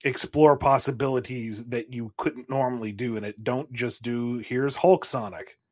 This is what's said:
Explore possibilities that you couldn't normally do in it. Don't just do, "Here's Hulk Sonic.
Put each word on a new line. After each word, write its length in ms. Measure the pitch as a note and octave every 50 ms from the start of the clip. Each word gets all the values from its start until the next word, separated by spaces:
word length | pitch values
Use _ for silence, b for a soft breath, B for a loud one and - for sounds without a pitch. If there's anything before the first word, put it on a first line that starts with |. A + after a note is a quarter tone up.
| -
Explore 500 | C#3 B2 - - - - D3 D#3 D3+ C#3+
possibilities 1080 | B2 - C#3 C#3 B2+ - - C3+ A2+ C#3+ C3+ C3 B2+ B2+ - B2+ B2 A2+ A2+ G#2+ G#2 A#2 A#2+
that 220 | B2 A#2 A2+ -
you 220 | B2+ A#2+ A#2 G#2+ -
couldn't 320 | - - D#3+ D3+ B2 B2 -
normally 440 | C3+ C3+ C3 B2+ B2+ A#2+ A2 G#2+ G2+
do 240 | G2 B2 A#2+ A2+
in 80 | G#2+ G#2
it. 180 | G#2 G#2 - G#2+
Don't 280 | A#2+ B2 C3 D3+ D3+ B2+
just 300 | A#2 B2 A#2+ - - A#2
do, 340 | A#2+ A#2+ A#2+ A#2+ A#2+ B2
"Here's 400 | A#2+ A2 - B2 B2+ C3+ C#3+ C#3
Hulk 260 | - - F3+ F#3+ - -
Sonic. 540 | - - B2+ A2 G2+ F2+ - - - - _ _ _